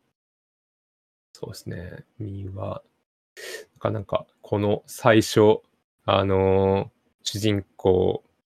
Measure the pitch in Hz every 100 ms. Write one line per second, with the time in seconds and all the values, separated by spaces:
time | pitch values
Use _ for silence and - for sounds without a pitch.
0 | _ _ _ _ _ _ _ _ _ _
1 | _ _ _ - - - 110 107 87 -
2 | - - 104 98 95 98 101 95 _ _
3 | _ _ _ - - - - _ 113 107
4 | 98 - - _ - 104 104 104 - -
5 | 123 110 - 113 107 107 _ _ _ _
6 | - 98 98 95 95 95 95 98 - _
7 | _ _ - 104 107 101 - - 98 92
8 | 92 - _ _